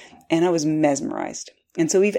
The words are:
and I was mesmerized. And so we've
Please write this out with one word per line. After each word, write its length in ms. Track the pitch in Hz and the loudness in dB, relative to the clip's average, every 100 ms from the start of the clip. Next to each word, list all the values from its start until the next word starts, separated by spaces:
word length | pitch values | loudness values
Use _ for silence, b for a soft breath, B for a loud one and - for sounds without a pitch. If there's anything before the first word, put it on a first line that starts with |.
| B B - | B B -4
and 160 | 165 | 0
I 60 | 180 | 2
was 160 | 165 151 | 2 0
mesmerized. 840 | 156 147 139 - - - - - - _ - | 2 2 0 -4 -6 -8 -10 -18 -20 _ -4
And 100 | 160 | 0
so 100 | 190 | 2
we've 160 | 202 | 2